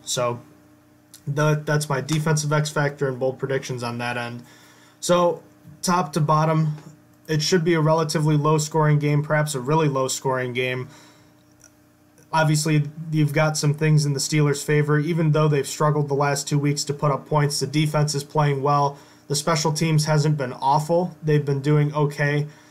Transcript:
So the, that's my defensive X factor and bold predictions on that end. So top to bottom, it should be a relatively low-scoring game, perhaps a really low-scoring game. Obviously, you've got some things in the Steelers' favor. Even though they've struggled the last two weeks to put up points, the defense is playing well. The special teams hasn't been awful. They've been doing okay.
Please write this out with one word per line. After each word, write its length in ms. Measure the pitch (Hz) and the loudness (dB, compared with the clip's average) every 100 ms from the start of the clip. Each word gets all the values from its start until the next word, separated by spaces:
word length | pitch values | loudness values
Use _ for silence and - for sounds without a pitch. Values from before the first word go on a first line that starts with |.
So 380 | - 135 120 117 - - - _ _ _ _ - 147 | -8 -4 -2 -4 -12 -20 -20 _ _ _ _ -14 -6
the, 340 | 143 151 151 | 0 2 2
that's 240 | 156 147 - | 0 -2 0
my 140 | 131 | -4
defensive 500 | 127 156 160 151 147 | -2 -2 0 0 0
X 200 | 151 147 | 0 0
factor 360 | 151 143 143 135 | -2 -2 -2 -4
and 120 | 123 | -2
bold 180 | 131 131 | -2 -2
predictions 460 | 131 131 - 123 | -4 -4 -4 -6
on 160 | 120 120 | -6 -6
that 180 | 120 120 | -4 -4
end. 260 | 120 120 - - - - - - | -6 -10 -18 -20 -20 -20 -20 -10
So 440 | - 175 175 160 - - - - | 0 2 2 0 -12 -20 -20 -8
top 300 | 190 180 180 | -2 0 0
to 60 | 170 | -2
bottom, 580 | 151 151 160 156 151 151 - - - _ - | 2 4 4 2 0 -4 -12 -20 -20 _ -4
it 160 | 151 | -2
should 200 | - 185 | 2 2
be 120 | 165 165 | 2 2
a 40 | |
relatively 580 | 156 165 156 170 151 147 | 4 2 0 0 2 2
low-scoring 600 | 151 156 151 160 151 147 | 2 0 0 0 2 2
game, 240 | 147 147 | 2 0
perhaps 300 | 147 151 151 | 0 0 0
a 60 | 131 | -4
really 280 | 123 160 147 | 0 2 2
low-scoring 680 | 131 131 - 135 127 127 | 0 -2 -2 -2 -2 -2
game. 360 | 123 127 127 - - - - - _ _ _ - _ _ _ _ _ - | -2 -2 -4 -8 -16 -20 -20 -20 _ _ _ -20 _ _ _ _ _ -4
Obviously, 580 | 156 151 151 160 151 147 - 160 | 0 2 2 2 2 0 -8 -4
you've 220 | 156 143 | 0 2
got 220 | 160 156 151 | 2 0 2
some 200 | 147 143 | 0 2
things 320 | 156 151 147 | 4 4 2
in 60 | |
the 60 | 135 | -2
Steelers' 440 | - 151 147 143 | -2 0 0 0
favor. 340 | - 151 147 151 | 0 0 2 0
Even 340 | 151 165 156 | 0 0 2
though 160 | 151 156 | 2 2
they've 200 | 143 131 | 2 -2
struggled 400 | - 151 151 139 | -2 0 0 0
the 80 | 139 | 0
last 320 | 143 143 - | 0 -2 -2
two 100 | 147 | -2
weeks 260 | 143 143 - | 0 -2 -6
to 80 | |
put 180 | 147 143 | -2 -2
up 160 | 131 - | -2 -2
points, 320 | 151 143 - | 0 0 -2
the 80 | 131 | -2
defense 480 | 151 151 151 147 139 | -2 0 0 0 -2
is 80 | |
playing 400 | - 156 147 135 | -4 0 0 0
well. 340 | 143 143 143 139 - - - | 0 2 0 -4 -20 -20 -6
The 80 | 143 | -4
special 360 | 170 156 160 | 0 0 0
teams 340 | 151 165 151 151 | 0 0 2 2
hasn't 320 | 151 151 151 | 2 2 0
been 160 | 127 | -4
awful. 640 | - 135 151 151 170 175 - | -4 0 0 2 0 -2 -6
They've 240 | 156 147 139 | 0 0 0
been 160 | 135 | -2
doing 320 | 147 151 147 | 2 2 2
okay. 540 | 147 147 - 143 147 147 - - | 0 -2 0 -2 -2 -4 -10 -20